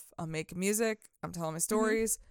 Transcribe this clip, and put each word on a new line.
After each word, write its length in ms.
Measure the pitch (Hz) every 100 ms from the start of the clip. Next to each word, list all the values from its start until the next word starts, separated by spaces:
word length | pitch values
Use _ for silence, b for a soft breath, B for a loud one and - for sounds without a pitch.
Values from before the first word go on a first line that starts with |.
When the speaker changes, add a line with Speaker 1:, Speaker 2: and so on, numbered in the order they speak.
| - -
Speaker 1:
I'm 120 | 165
making 280 | 156 156 175
music. 420 | 196 214 226 214 - _
I'm 100 | -
telling 200 | 170 160
my 40 | 160
Speaker 2:
Mm-hmm. 40 |
Speaker 1:
stories. 560 | - 226 220 220 220 - -